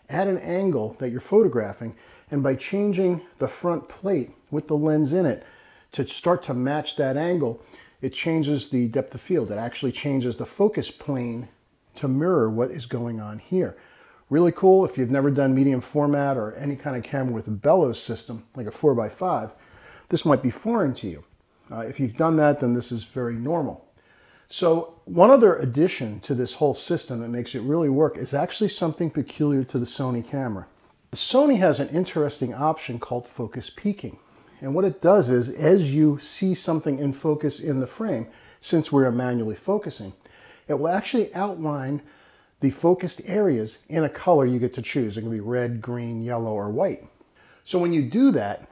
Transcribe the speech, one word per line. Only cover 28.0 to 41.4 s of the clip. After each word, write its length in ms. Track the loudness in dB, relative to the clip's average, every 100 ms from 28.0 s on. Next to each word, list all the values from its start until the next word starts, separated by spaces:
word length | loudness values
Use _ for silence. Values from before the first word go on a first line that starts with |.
| 2 0
is 160 | -4
actually 360 | -2 -2 -2 -4
something 420 | -2 -4 -2 -4
peculiar 520 | -4 -6 -2 0 0 0
to 120 | -4
the 80 | -4
Sony 420 | -4 -4 -4 -6
camera. 380 | -6 -6 -6 -10 _ _ _ _
The 60 | -8
Sony 400 | 0 4 4 4
has 220 | 4 2
an 100 | 0
interesting 640 | -2 -2 -2 -2 -2 -6
option 440 | -2 -2 -2 -6 -10
called 300 | -6 -8 -8
focus 420 | -10 -10 -10 -14
peaking. 480 | -6 -4 -4 -8 -14 _ -20 -20 -12
And 120 | -4
what 120 | 0 0
it 160 | 2
does 280 | 6 6 6
is, 200 | 2 0
as 440 | 0 4 6 4
you 240 | 4 4 2
see 380 | -4 -4 -2 -2
something 420 | -2 -2 -2 -2
in 160 | -2
focus 460 | -2 -2 0 -2 -4
in 200 | -4 -4
the 80 | -4
frame, 400 | -6 -4 -4 -6 -14 -20 -20
since 320 | -2 0 4
we 120 | 4
are 80 | 4
manually 440 | 2 0 -2 -2 -4
focusing, 580 | -2 -2 -4 -10 -14 -16 _ -20 -20 -14 -4
it 120 | -2
will 80 | 0
actually 460 | -2 0 -2 -2
outline 680 | -2